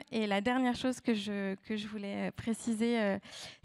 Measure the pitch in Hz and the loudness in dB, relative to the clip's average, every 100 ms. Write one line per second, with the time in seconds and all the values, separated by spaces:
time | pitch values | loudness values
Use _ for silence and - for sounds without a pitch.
0 | - 226 214 202 202 247 254 - 254 247 | 0 -2 2 2 2 4 4 2 0 0
1 | - 214 208 202 196 190 - 214 208 214 | 0 0 0 -2 -2 -4 -4 -6 -4 -6
2 | 202 202 190 - - 220 - 220 233 233 | -6 -4 -4 -4 -2 -2 0 2 2 4
3 | 202 196 - - - - | 2 0 -4 -14 -14 -16